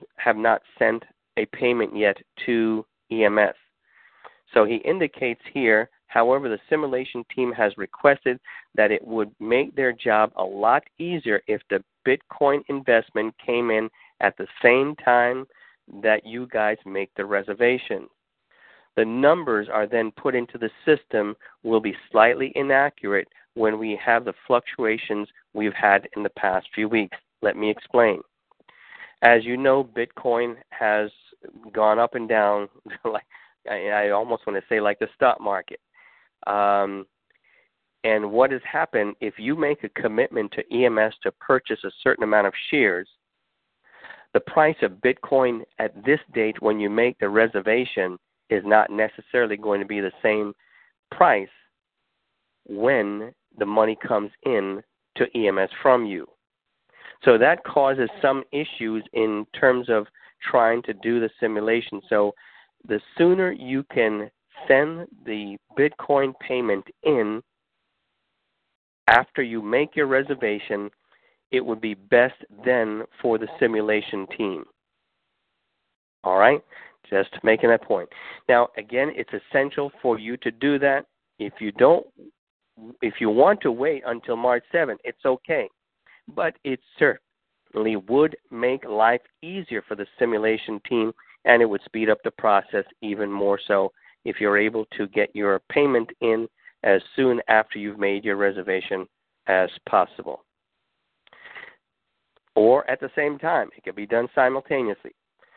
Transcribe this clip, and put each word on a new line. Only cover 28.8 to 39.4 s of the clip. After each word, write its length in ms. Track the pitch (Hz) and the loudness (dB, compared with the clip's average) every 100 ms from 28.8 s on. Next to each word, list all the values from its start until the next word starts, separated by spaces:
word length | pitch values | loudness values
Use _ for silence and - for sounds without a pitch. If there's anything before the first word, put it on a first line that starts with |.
| - - - - | -20 -20 -20 2
As 220 | 117 117 | 6 6
you 120 | 113 123 | 2 -2
know, 280 | 135 135 | 2 2
Bitcoin 720 | 127 113 120 - 127 117 120 113 - | 0 -6 -8 -6 -2 -2 -2 -6 -16
has 380 | - 110 107 107 _ _ _ - 107 110 | -4 0 0 -2 _ _ _ -20 -20 -10
gone 280 | 107 107 110 | 0 2 4
up 160 | 117 127 | 0 -2
and 120 | 113 | -2
down, 400 | 110 104 104 101 _ - | 2 2 0 -4 _ -20
<laughs> 180 | - | -10
like, 180 | 113 107 - - _ _ - | -8 -8 -10 -20 _ _ -10
I, 180 | 104 98 | -8 -4
I 220 | 104 104 | -2 0
almost 360 | 101 120 113 - | 0 -2 -6 -4
wanna 160 | 98 - | -6 -2
say 120 | 110 | 0
like 180 | 104 101 | 0 -2
the 80 | 110 | -6
stock 260 | - 127 - | 0 0 2
market. 380 | 107 95 - - _ _ - _ _ _ - | -2 -4 -6 -18 _ _ -20 _ _ _ -4
Um, 580 | 104 101 101 98 98 95 _ _ _ _ _ _ _ _ _ | 0 2 2 0 -4 -12 _ _ _ _ _ _ _ _ _
and 300 | 110 107 104 | 0 0 0
what 180 | 110 135 | 2 2
has 120 | 131 - | 0 -6
happened, 440 | 151 165 117 104 101 | -6 -4 -2 -4 -4
if 140 | 107 | -10
you 160 | - | -8